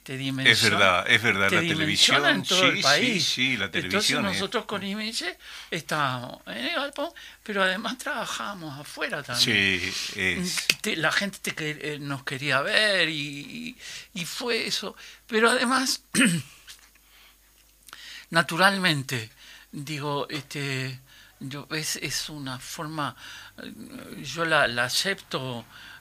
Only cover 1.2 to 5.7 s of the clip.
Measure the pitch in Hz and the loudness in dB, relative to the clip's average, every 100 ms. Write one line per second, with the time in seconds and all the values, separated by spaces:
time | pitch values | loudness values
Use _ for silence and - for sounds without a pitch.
1.2 | 113 98 98 - - - 98 101 - - | 6 4 4 2 2 0 0 4 4 6
2.2 | 320 226 - 185 180 202 135 151 240 196 | 4 2 2 4 4 4 4 4 4 2
3.2 | 139 - 131 117 95 95 90 101 - 147 | 0 2 2 2 -2 -2 0 0 2 2
4.2 | 98 92 - 233 208 196 196 208 214 233 | 0 0 -2 -4 -4 -6 -6 -6 -6 -6
5.2 | 349 - - - - | -6 -8 -14 -18 -8